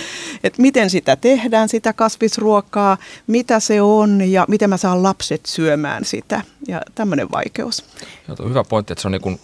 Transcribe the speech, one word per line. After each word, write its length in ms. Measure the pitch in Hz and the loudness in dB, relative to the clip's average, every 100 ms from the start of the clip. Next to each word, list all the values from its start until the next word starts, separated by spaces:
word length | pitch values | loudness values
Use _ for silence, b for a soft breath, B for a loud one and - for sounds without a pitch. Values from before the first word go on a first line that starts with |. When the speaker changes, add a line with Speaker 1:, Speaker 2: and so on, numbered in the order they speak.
| B B 330 254 | B B -14 -6
Speaker 1:
et 140 | 196 - | -4 2
miten 320 | 262 - 190 | 2 4 2
sitä 260 | 180 - 131 | 2 0 2
tehdään, 520 | 240 262 233 220 220 | 4 2 2 0 2
sitä 240 | 226 226 | 0 -2
kasvisruokaa, 1080 | 214 220 - 220 - 214 208 202 208 196 190 B B - | 0 -2 0 -2 0 2 2 0 0 0 0 B B -2
mitä 340 | 233 240 226 | 0 2 0
se 220 | - 214 | 2 2
on 380 | 202 214 214 202 185 | 4 4 4 2 2
ja 120 | 185 - | 2 2
miten 220 | 208 202 | 2 2
mä 60 | 185 | 0
saan 260 | 185 180 | 0 2
lapset 440 | 190 190 - 170 - | 0 0 -4 -6 -6
syömään 580 | - 160 147 143 - | -2 0 0 -2 -6
sitä 380 | - - - 208 - _ 277 | -6 -8 -6 -8 -8 _ -10
ja 140 | 170 - | -10 -10
tämmönen 360 | - 208 143 98 | -6 -2 -2 -2
vaikeus. 540 | - - - 233 - B B B B - | -6 -6 -8 -8 -8 B B B B -16
Speaker 2:
Joo, 80 | - | -10
tuo 80 | |
on 60 | 107 | -4
hyvä 140 | 127 | -4
pointti, 280 | - 107 104 | -2 -2 -4
että 100 | 85 | -6
se 60 | 98 | -6
on 40 | |
niinku, 280 | 95 95 87 | -4 -4 -8